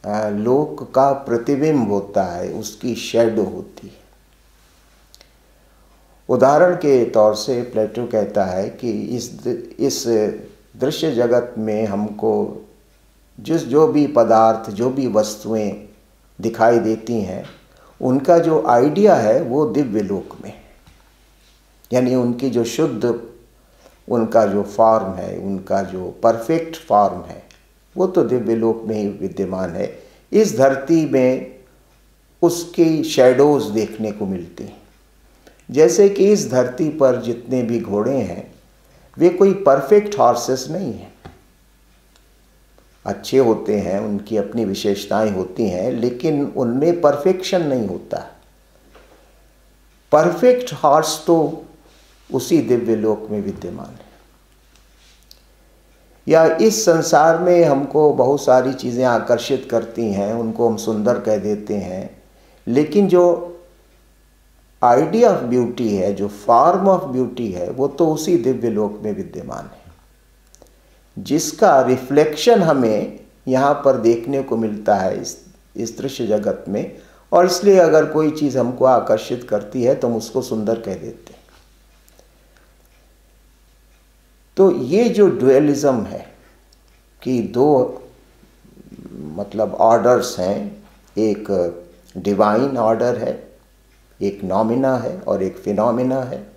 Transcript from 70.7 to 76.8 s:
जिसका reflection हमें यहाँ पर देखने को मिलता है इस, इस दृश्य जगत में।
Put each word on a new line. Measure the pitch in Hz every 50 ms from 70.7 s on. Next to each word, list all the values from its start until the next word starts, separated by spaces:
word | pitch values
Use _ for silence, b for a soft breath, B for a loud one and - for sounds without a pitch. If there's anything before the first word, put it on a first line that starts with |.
| b b b b b b b b b 104
जिसका | 98 - 135 156 - - - - 220 190 147 135
reflection | 123 123 127 123 - - 139 147 156 156 151 - - 240 233 202
हमें | 175 160 147 135 120 110 107 101 - - - - - _ _ _ - 131
यहाँ | 127 131 139 143 143
पर | 143 - 139 131
देखने | 120 107 120 120 117 - 135 139 135
को | 131 - 117
मिलता | 113 113 107 104 104 - - 104
है | 95 92 95 - -
इस, | - - - - - - _ _ _ _ -
इस | - 117 113 - -
दृश्य | - 139 - - 120
जगत | 104 107 104 101 101 - - - 87
में। | 98 113